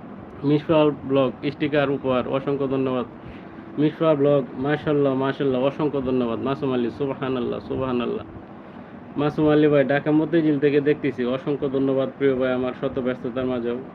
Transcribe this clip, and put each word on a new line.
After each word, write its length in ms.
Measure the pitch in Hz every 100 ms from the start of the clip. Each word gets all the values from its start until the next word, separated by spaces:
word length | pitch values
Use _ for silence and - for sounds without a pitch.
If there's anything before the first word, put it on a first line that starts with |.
| - - - -
মিসফাল 460 | 143 147 147 156 151 139
ব্লগ 280 | 135 135 127 - 147
স্টিকার 380 | 143 151 147 139
উপহার, 380 | 139 131 127 117
অসংখ্য 380 | 135 143 139 135
ধন্যবাদ। 400 | 135 131 127 113 - - - - - - -
মিসফা 360 | 147 147 160
ব্লগ, 300 | 147 143 143 123
মাশাআল্লাহ, 600 | 123 139 147 143 143 139
মাশাআল্লাহ, 480 | 131 135 135 139 127
অসংখ্য 380 | 139 139 151 139
ধন্যবাদ। 380 | 127 127 120 110
মাসুম 340 | 123 139 135
আলী, 180 | 127 117
সুবহানাল্লাহ, 720 | 104 139 131 131 127 120 113
সুবহানাল্লাহ। 680 | 113 135 131 120 117 113 95 - - - - - - - - 135
মাসুম 340 | 147 151 151
আলী 180 | 151 151
ভাই, 160 | 147
ঢাকা 260 | 127 139 151
মতিঝিল 480 | 151 156 170 156 143
থেকে 220 | 147 143
দেখতেছি, 440 | 143 147 143 117
অসংখ্য 440 | 120 131 151 143 143
ধন্যবাদ 420 | 135 135 135 131 -
প্রিয় 160 | 139
ভাই 180 | 127 131
আমার, 200 | 127 127 123
শত 180 | 135 131
ব্যস্ততার 480 | 123 123 127 127 127
মাঝেও 320 | 123 117 123 139